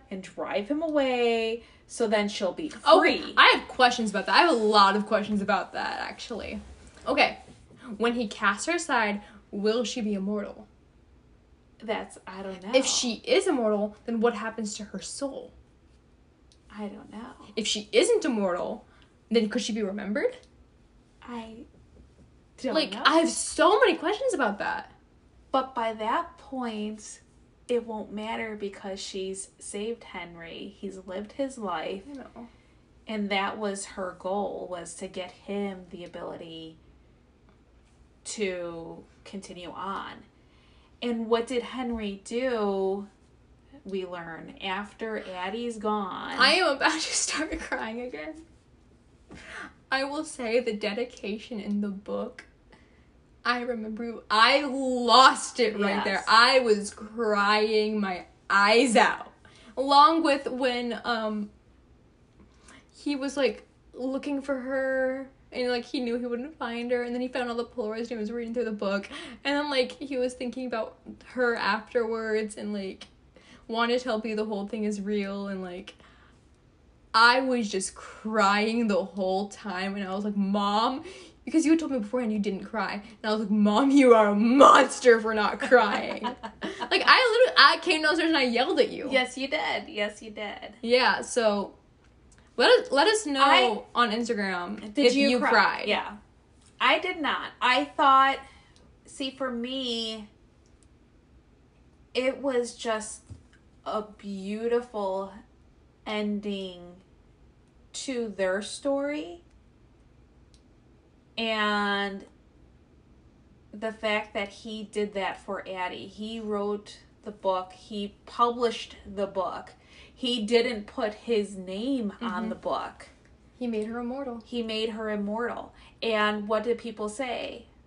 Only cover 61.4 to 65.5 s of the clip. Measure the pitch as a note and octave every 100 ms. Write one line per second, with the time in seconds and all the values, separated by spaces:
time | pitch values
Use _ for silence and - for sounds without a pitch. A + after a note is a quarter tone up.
61.4 | G#3 - _ _ _ - _ _ _ _
62.4 | - _ - - _ - D4 C#4+ C#4 C#4+
63.4 | B3 - - _ _ - C4 C4+ D4 C#4
64.4 | C4+ C4 B3 C4+ C4 C4 C4 C4 C4+ _
65.4 | _